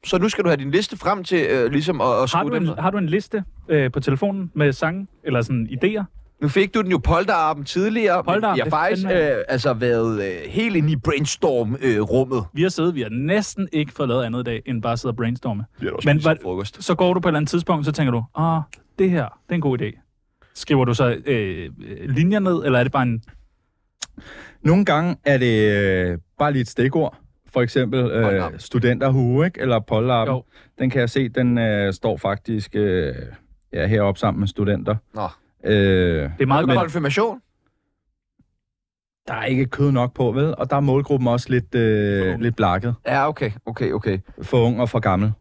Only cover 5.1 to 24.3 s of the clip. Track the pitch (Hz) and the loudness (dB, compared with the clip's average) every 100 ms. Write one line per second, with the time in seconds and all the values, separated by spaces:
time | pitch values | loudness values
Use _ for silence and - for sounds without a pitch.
5.1 | _ 165 123 117 127 113 127 185 214 190 | _ -4 -2 0 -2 -2 -2 -2 0 -6
6.1 | - - _ 147 135 190 226 190 175 - | -12 -20 _ 0 2 2 0 0 0 2
7.1 | 170 196 185 156 156 139 175 202 220 208 | 2 2 2 0 -2 -4 -2 0 2 2
8.1 | 175 - 190 214 160 120 156 175 185 190 | 2 0 0 0 0 0 0 0 0 0
9.1 | 185 151 117 - 127 139 117 123 117 113 | 2 2 0 -2 -2 0 0 2 2 2
10.1 | 107 98 87 76 185 226 185 151 151 135 | 0 -4 -6 -6 -2 0 0 0 0 0
11.1 | 143 147 - 170 127 110 131 127 107 101 | -2 -2 0 0 0 -2 -2 0 2 2
12.1 | 123 127 127 - 139 185 180 165 156 110 | 0 2 -2 -4 -2 -2 0 -2 -2 -6
13.1 | 117 147 202 202 - 190 160 147 - 139 | -4 0 0 -2 -6 -4 -4 -4 -4 -2
14.1 | 123 117 123 123 113 131 120 117 117 131 | 0 -2 -4 -6 -8 -6 -4 -2 -4 -4
15.1 | 113 117 127 131 104 113 - 92 - 147 | -4 -4 -4 -6 -6 -10 -8 -6 -2 2
16.1 | 147 156 156 90 90 101 - 190 165 180 | 2 2 0 -2 -6 -6 -10 -4 2 2
17.1 | 180 180 156 147 175 170 170 143 147 139 | 2 0 0 0 -2 0 -2 -2 0 0
18.1 | 117 113 - 165 160 151 - _ - 190 | 0 -4 -2 0 0 -4 -16 _ -2 0
19.1 | 175 113 - - 170 147 123 107 - _ | 2 -2 -10 -6 -2 0 -2 -4 -10 _
20.1 | _ _ _ _ - - 143 123 113 127 | _ _ _ _ -18 2 4 4 4 2
21.1 | 117 143 123 98 85 80 - 52 - 107 | 2 0 0 0 -6 -10 -14 -16 -12 -4
22.1 | 135 175 208 190 170 147 127 127 135 123 | 0 2 2 0 0 2 2 2 0 -2
23.1 | 113 - - _ _ _ _ _ _ - | -2 -8 -20 _ _ _ _ _ _ -16
24.1 | - - | -16 -20